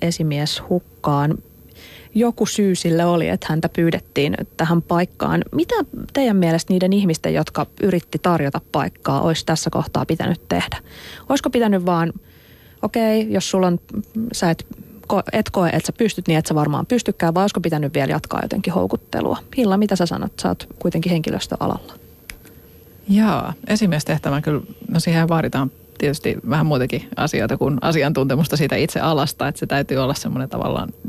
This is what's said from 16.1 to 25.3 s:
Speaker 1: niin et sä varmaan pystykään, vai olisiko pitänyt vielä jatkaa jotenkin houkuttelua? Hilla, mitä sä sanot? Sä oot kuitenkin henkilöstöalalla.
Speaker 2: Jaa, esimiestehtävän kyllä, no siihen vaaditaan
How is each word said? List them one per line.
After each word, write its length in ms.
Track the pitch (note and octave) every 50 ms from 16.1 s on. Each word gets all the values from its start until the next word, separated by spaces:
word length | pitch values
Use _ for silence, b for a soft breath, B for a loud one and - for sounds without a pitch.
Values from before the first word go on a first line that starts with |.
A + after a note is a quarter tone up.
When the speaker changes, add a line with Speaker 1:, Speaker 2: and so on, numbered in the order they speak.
| - - F3+ -
Speaker 1:
niin 100 | D#3+ D#3
et 80 | D#3
sä 80 | - D#3+
varmaan 320 | D#3 D3+ D3+ D3 C3+ D#3+
pystykään, 480 | - B3 A#3 - - G3 - F3+ E3 E3
vai 80 | F#3 G3
olisiko 180 | G#3 - G#3
pitänyt 340 | E3+ E3+ D#3+ D3+ D3 C3+ -
vielä 180 | C#3+ C3+ C3+ D#3
jatkaa 280 | D3+ - - - - -
jotenkin 300 | - - G#3+ - F#3+ E3+
houkuttelua? 680 | - - G3 - - - - - - - C2+ - - - - -
Hilla, 200 | C4+ A#3+ G3 F#3+
mitä 200 | G3+ G#3+ G3+ G3+
sä 100 | F3+ F3+
sanot? 260 | E3+ - - - - - - -
Sä 60 | F3+
oot 200 | F3+ - - - - -
kuitenkin 340 | - F3+ - E3 E3 F3+ F3+
henkilöstöalalla. 800 | D#3+ D#3+ - - G3 - - - - - - - - - - - - - - - - - - - - B B B B B B B B B - - - - G3+
Speaker 2:
Jaa, 440 | G3 G#3 A3 G#3+ D#3+ B2+ - - D#3 - -
esimiestehtävän 760 | - G#3+ G#3+ A3 F3+ D#3+ D3+ - - D#3 D3 - D3+ C#3 D3 D3+
kyllä, 200 | D#3+ D3+ - - - - - - -
no 120 | - E3
siihen 280 | - F3 E3 E3 E3
vaaditaan 420 | D#3+